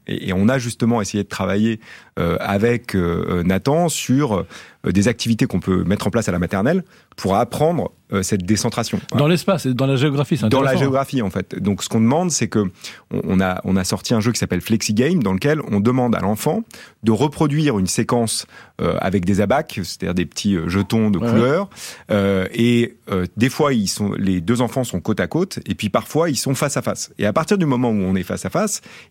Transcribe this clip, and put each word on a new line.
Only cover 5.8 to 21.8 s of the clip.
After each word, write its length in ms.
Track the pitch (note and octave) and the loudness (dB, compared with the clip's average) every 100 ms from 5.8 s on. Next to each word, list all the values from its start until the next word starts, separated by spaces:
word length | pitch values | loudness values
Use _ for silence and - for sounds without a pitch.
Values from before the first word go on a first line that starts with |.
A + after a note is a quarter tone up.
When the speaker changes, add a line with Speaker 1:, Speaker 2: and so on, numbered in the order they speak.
| E2+ | 0
Speaker 1:
mettre 200 | G2+ G#2 | 0 0
en 40 | |
place 180 | A2+ G#2+ | -2 0
à 60 | |
la 60 | F2 | -2
maternelle 440 | F2 G2 A2+ F#3 - - _ - | -2 0 0 0 -2 -12 _ -6
pour 200 | F#2+ G2 | 0 0
apprendre, 580 | A#2+ - D#3 E3 F2 - _ | 0 0 0 0 -4 -8 _
euh, 120 | G2+ | -4
cette 220 | F#2 G#2 F2+ | 0 -2 0
décentration. 540 | G#2+ A#2+ A2+ A2+ A2 - - | 0 0 -2 -4 -4 -2 2
Speaker 2:
Dans 120 | D3 | 2
l'espace 380 | F3 - F3 C3+ | 2 2 0 0
et 80 | |
dans 140 | B2+ C3+ | 0 2
la 80 | C3+ | 2
géographie, 400 | D3+ C#3 D3 C#3 | 2 0 0 0
c'est 140 | G#2+ | 2
Speaker 1:
Dans 100 | C3 | 4
la 120 | C3+ | 4
Speaker 2:
intéressant. 80 | C3 | 2
Speaker 1:
géographie, 380 | C#3 C3 C3+ C3+ | 2 2 0 -2
en 80 | G2+ | -2
fait. 280 | F#2+ F2+ - | -2 -6 -4
Donc, 220 | F#2+ G2 | -2 -2
ce 60 | - | 0
qu'on 120 | A2+ | 2
demande, 300 | A2+ D3 F3+ | 4 4 2
c'est 160 | D3 A2 | 0 0
que 220 | A2+ G2 - - - - | 2 0 -4 -16 -18 -8
on, 100 | F#2+ | -6
on 160 | - F#2 | 0 2
a, 220 | F#2 F2+ | 2 0
on 140 | F#2+ F#2 | 0 0
a 60 | F#2 | 0
sorti 280 | G#2 - | -2 0
un 60 | A#2 | 0
jeu 120 | A2 | 2
qui 60 | A2+ | 0
s'appelle 220 | F#2 F2+ | -2 -2
Flexi 320 | - A2+ - | 0 0 0
Game, 300 | G#2+ C3+ F3+ | 2 2 2
dans 100 | G2+ | 2
lequel 280 | F#2+ C#3+ D#3 - | 0 0 0 0
on 80 | G#2 | 0
demande 360 | G#2+ B2+ B2 G2 | 2 2 2 0
à 40 | |
l'enfant 440 | F#2+ G#2+ D3 F#3+ A#3 - - _ | 0 -2 -2 -2 -4 -14 -20 _
de 80 | A2 | 0
reproduire 680 | A2 D3 - D#3 D3 D3 G#2+ | 2 2 2 0 2 2 2
une 80 | F#2 | 0
séquence, 580 | - A#2 A#2+ A2+ - - - - - | 0 0 0 0 -4 -8 -16 -20 -4
euh, 160 | E2+ - | -2 0
avec 260 | F#2+ F#2+ F2 | 0 0 2
des 160 | G2 | 2
abacs, 380 | G2+ C3 D#3+ - | 2 0 -2 -8
c'est-à-dire 320 | F2 - F2+ F2+ | -10 -6 -4 -2
des 100 | E2 | -4
petits, 300 | - G#2 F#2 | -2 0 0
euh, 120 | E2 | 0
jetons 440 | F#2+ G2+ A2+ G#2+ | 0 0 2 2
de 80 | F#2 | 2
Speaker 2:
Ouais, 100 | A#2 | 0
Speaker 1:
couleur. 400 | A#2 B2 D#3+ G3 - | 2 2 0 -4 -10